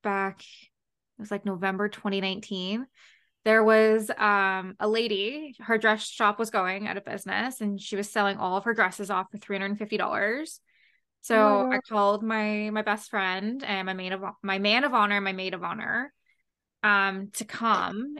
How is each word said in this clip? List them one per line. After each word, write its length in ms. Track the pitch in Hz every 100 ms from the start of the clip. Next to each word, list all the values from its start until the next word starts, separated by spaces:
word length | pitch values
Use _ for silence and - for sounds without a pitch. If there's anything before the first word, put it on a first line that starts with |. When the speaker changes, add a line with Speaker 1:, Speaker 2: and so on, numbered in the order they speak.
Speaker 1:
back, 380 | 208 196 196 190
it 800 | - - - _ _ _ _ -
was, 100 | 208
like, 140 | 202
November 440 | 202 185 190 190 208
twenty 320 | - 202 196
nineteen. 680 | 190 190 - 190 185 220 269 _ - _ _ _
There 180 | 214 220
was, 480 | 214 220 220 220 208 -
um, 560 | 208 202 190 190 185 196
a 80 | 208
lady, 680 | 226 233 196 208 294 302 -
her 180 | 214 220
dress 260 | 220 214
shop 340 | - - 208 208
was 120 | 220
going 380 | 208 185 190 214
out 80 | 190
of 80 |
business, 560 | - - 190 196 247 254
and 200 | 208 196
she 140 | -
was 160 | 196 202
selling 280 | 220 202 190
all 180 | 185 190
of 80 |
her 100 | 226
dresses 340 | 220 185 - 196
off 200 | 185 190
for 80 | 208
three 160 | - 196
hundred 140 | 196
and 80 | 208
fifty 180 | 214 208
dollars. 640 | - - 202 262 320 - _ _ _ _ _ _
So 140 | - 220
Speaker 2:
Oh 300 | 214 202 262
my 80 | 254
Speaker 1:
I 0 |
Speaker 2:
God. 60 | -
Speaker 1:
called 340 | 214 202 208
my, 480 | 220 220 214 208 214
my 120 | 214
best 280 | 214 214 -
friend 540 | 208 190 185 208 262
and 220 | - 196 185
my 80 |
maid 180 | 185 185
of, 100 | 190 190 -
my 160 | 196 190
man 260 | 208 233
of 100 | 285
honor, 260 | 240 208 202
my 120 | 196
maid 220 | 185 185
of 100 | 180
honor, 480 | 175 - - 233 285 _ _ _ _ _ _ _
um, 480 | 214 202 196 190 202
to 100 | -
come, 720 | 214 - 226 190 180 202 277